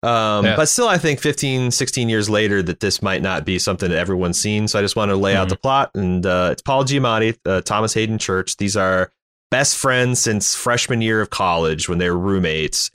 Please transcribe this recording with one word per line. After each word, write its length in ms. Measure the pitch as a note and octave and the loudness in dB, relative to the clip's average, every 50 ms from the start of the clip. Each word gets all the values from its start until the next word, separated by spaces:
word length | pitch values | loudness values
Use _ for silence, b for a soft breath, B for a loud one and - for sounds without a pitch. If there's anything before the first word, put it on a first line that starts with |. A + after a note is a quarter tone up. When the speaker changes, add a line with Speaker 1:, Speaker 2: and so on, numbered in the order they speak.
Speaker 1:
Um, 440 | - A#2 A#2 A2+ A2 G#2+ G#2+ G#2 G2+ | 0 0 0 2 2 2 2 2 2
Speaker 2:
Yeah. 100 | G#2 A2 | 2 2
Speaker 1:
but 100 | G#2+ D#3 D3+ | 2 2 0
still, 200 | - - B3 A3+ | 2 0 2 2
I 100 | F#3+ F3 | 2 2
think 220 | - D#3+ C#3+ B2+ | 2 0 -2 0
fifteen, 500 | - D3+ C#3+ - - C#3 C3 C3 B2+ B2 | 0 -2 -2 0 -2 -2 0 0 0 0
sixteen 400 | A#2+ - C3 A#2+ - - A#2+ A2+ | 0 -2 -2 -2 -2 -2 -2 0
years 180 | A2+ A2 G#2 G#2 | 0 0 0 2
later 360 | G#2 G#2 A2 G#2 G2+ G2+ F#2 | 2 2 2 2 2 2 0
that 160 | E2 F2+ - | 0 -2 -2
this 240 | - G2+ - - - | -2 -2 -2 0 -2
might 180 | G2 F#2+ D#2 | -2 -2 0
not 240 | C#2+ F#2+ F#2 D#2 D2+ | -2 -2 -2 -2 -2
be 140 | G2+ F#2 F2+ | -2 -2 -2
something 320 | - - G2 F2+ G2 F2+ | 0 -2 -2 -2 -2 -2
that 60 | F2 D#2+ | 0 0
everyone's 400 | F2 F#2 G2 F2+ F#2 F2 F2 - | 0 0 0 0 0 -2 -2 -2
seen. 280 | - G#2+ G#2+ G#2 G#2+ G#2+ | -2 0 0 0 -2 0
So 120 | - G#2 | 0 0
I 20 | |
just 140 | G2+ G2+ - | 0 0 0
wanna 200 | A#2 G#2+ G2+ G2 | 0 0 0 0
lay 200 | F#2+ G2 G2 G2 | 2 2 2 2
out 60 | F#2+ F#2+ | 2 0
Speaker 2:
Mm-hmm. 60 | F#2 | 0
Speaker 1:
the 60 | F#2 - | -2 -2
plot. 340 | - C3+ C3+ C#3 C3+ - _ | -2 0 2 2 0 0 _
And, 320 | - G2+ F2+ F2+ F#2 F2+ | -4 -2 0 0 0 0
uh, 240 | F#2+ F2+ F2+ F2+ F2 C#2 | 0 0 2 2 0 -2
it's 100 | - - | -4 -2
Paul 220 | - C#3 C3+ C#3 | -2 0 0 0
Giamatti, 520 | B2+ C#3 C#3 B2+ A#2+ A2+ A2 A2 A2+ A#2 _ _ | 0 0 0 2 2 2 2 2 0 0 _ _
uh, 160 | - F#2+ F#2 | -2 -2 -2
Thomas 320 | F2+ - G#2 G#2 A2 A2 - | 0 0 0 0 0 0 0
Hayden 240 | A2+ A2 A2 A2 G#2+ | 0 -2 0 -2 -4
Church. 400 | - - F#2+ F#2 F#2 - - - | -2 -2 -2 -2 -2 -4 -4 -4
These 180 | G#2 G2+ G2 | -2 -2 0
are 360 | G#2+ F#2+ F#2+ F#2 F#2 F#2 - _ _ _ _ _ _ _ _ | 0 2 2 2 2 0 -2 _ _ _ _ _ _ _ _
best 260 | - B2+ C#3+ - - - | 0 0 2 0 0 0
friends 420 | - C3+ B2+ B2+ B2 B2 B2 A#2+ | 0 0 2 2 2 2 0 0
since 340 | - A#2+ A2 G#2 G2 - - | 0 0 0 0 0 -2 -4
freshman 460 | - - B2+ A#2+ A#2+ - - C3 A#2 | -2 -2 0 0 0 0 -2 -2 0
year 200 | A2+ A2+ A2 A2 | 0 2 2 0
of 80 | G#2+ - | 0 -2
college 580 | - - G2 F#2 F2 E2+ E2 D#2+ D#2+ D2+ D2+ - | -2 -2 0 0 2 2 2 0 0 -2 -2 -2
when 120 | F2 E2+ | -2 0
they 100 | F2+ F2+ | 0 0
were 80 | F2 F2 | 0 0
roommates. 720 | F2+ G2 G2 F#2+ F2+ E2 D#2 D#2+ D#2 D2 - - - - | 0 0 0 2 2 0 0 -2 -2 -2 -2 -4 -4 -4